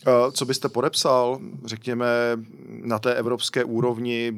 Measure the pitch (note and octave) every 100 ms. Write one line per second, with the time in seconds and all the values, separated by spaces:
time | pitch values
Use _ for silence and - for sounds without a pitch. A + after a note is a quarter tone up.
0 | C3+ B2 B2+ C#3+ C3 C3+ C3+ A#2 C#3+ -
1 | D#3 B2+ B2 C3 B2 C#3 A#2+ A2+ B2 A#2+
2 | A#2+ A#2+ A#2+ A#2 A2+ - B2 A#2 A#2 A2
3 | B2 B2 A#2 A#2+ - C3 A#2+ A2+ B2 A2+
4 | A#2+ A#2 A#2